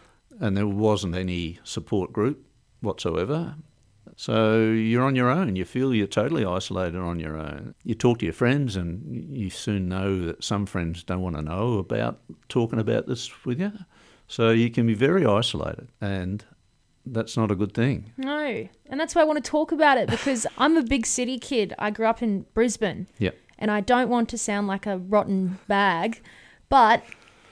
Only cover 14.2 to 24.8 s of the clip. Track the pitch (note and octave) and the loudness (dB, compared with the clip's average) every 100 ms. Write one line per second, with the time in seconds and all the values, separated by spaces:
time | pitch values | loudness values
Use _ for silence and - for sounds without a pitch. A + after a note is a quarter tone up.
14.2 | - - A2+ A2+ A#2+ A#2 A#2 G#2+ C3 F#3+ | -10 2 4 4 4 2 2 2 4 4
15.2 | C3 G#2 A#2+ - - - - - G2+ F#2+ | 4 4 2 -2 -6 -8 -14 -8 -4 -4
16.2 | F2+ G#2 - _ _ _ _ _ - A2+ | -4 -6 -10 _ _ _ _ _ -8 -6
17.2 | A2 - G#2+ F#2+ G2+ - B2+ A2+ G2+ - | -4 -2 0 0 -2 0 0 0 -6 -8
18.2 | C4 D4+ D4 G3 F#3 _ - C4+ D#4+ E4+ | -6 -4 -4 -6 -10 _ -10 -4 0 4
19.2 | D#4 D4+ - D4+ D#4 D4+ D4+ B3+ G#3+ A3+ | 4 2 0 -2 0 4 4 6 2 2
20.2 | C#4 B3 - - C#4+ E4 A#3 C4+ A3+ - | 0 -2 -2 0 4 4 4 0 0 -2
21.2 | B3 C4 - B3 G3 - G#3+ G#3+ A3 A3+ | -2 -4 -2 -2 -2 -2 -4 0 0 2
22.2 | A#3 G3 - - A#3+ - G3+ F2 F3+ - | 0 -2 -2 2 2 2 -4 -4 -8 -2
23.2 | G2 - _ - G#3+ G#3 G3+ B3 B3 A#3+ | -2 -2 _ -6 -2 0 2 2 2 0
24.2 | A3+ A#3 - G3+ G3+ G3 | 0 -4 -4 -2 -2 -4